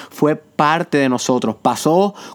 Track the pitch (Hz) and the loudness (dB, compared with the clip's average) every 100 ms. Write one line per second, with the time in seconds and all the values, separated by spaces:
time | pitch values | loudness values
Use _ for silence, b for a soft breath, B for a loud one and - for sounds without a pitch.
0 | B - - 156 - - 151 160 170 147 | B -2 0 0 -4 0 2 0 0 0
1 | 135 123 - 127 110 107 127 117 - 165 | 0 0 0 -2 -2 -2 -2 0 2 2
2 | 202 196 B | 2 -2 B